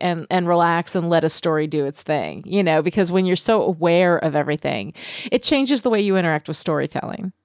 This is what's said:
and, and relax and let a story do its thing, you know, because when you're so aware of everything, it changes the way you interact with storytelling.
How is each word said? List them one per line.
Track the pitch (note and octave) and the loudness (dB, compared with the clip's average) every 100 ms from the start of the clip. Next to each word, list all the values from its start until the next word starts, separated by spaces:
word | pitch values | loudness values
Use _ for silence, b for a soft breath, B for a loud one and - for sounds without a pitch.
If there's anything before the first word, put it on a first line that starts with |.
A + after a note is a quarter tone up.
and, | F3 E3+ - | -4 -4 -2
and | F#3 F3 | 0 2
relax | F3 E3+ E3+ E3+ | 4 4 2 -2
and | F#3+ E3+ | -4 2
let | E3 | 2
a | D#3 | 2
story | - F3 D#3 D3+ | 0 0 0 0
do | D3+ C#3 | -2 -2
its | D3 | -4
thing, | - D3+ D#2+ D2 - | -4 -2 -4 -8 -4
you | G3 | 0
know, | F#3 D#3 | 2 2
because | D#3+ G#3+ F3 | 2 0 0
when | F#3 F#3 | 2 2
you're | F3+ | 0
so | - A3 | 2 2
aware | F3+ E3 E3+ E3+ F3+ F3 | 2 0 2 4 4 2
of | E3 D3 | 0 0
everything, | D3 D3+ C#3+ B2 G2 B B B A3+ | 0 -2 -4 -6 -8 B B B -4
it | B3+ | -2
changes | - C#4 C4+ C#4 | 0 0 2 0
the | B3 | 2
way | G#3+ | 2
you | G3+ F#3+ | 2 2
interact | E3+ D3+ - | 2 0 -4
with | D#3 | -6
storytelling. | - D3 C#3+ - D3 - F#3+ - | -4 -2 -2 -4 -6 -8 -10 -12